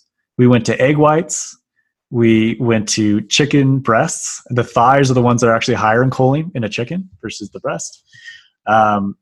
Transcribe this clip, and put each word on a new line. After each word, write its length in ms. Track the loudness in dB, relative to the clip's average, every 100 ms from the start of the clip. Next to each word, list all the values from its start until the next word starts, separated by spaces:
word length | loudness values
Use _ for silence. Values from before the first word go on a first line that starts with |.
| _ _ _ 2
We 80 | 4
went 220 | 4 2
to 120 | 0
egg 180 | 0 2
whites. 600 | 2 2 -2 -8 -10 -18 _ _ _ _ _
We 460 | 0 2 4 2 -2
went 280 | -2 0 -2
to 320 | -2 0 0
chicken 580 | -2 -4 0 0 2 0
breasts. 640 | 0 0 0 -6 -12 -14 -6
The 120 | -4
thighs 460 | -2 2 4 4 2
are 60 | 2
the 80 |
ones 180 | 2 2
that 60 | 2
are 80 | 2
actually 180 | 0
higher 300 | -2 0 2
in 80 | 0
choline 400 | 0 0 0 -4
in 100 | -8
a 60 | -8
chicken 400 | -6 -8 -8 -10 -14
versus 300 | -14 -12 -14
the 100 | -10
breast. 420 | -8 -8 -12 -18 _ -20 -20 -20 _ _ 0
Um, 500 | 2 2 0 -4 -8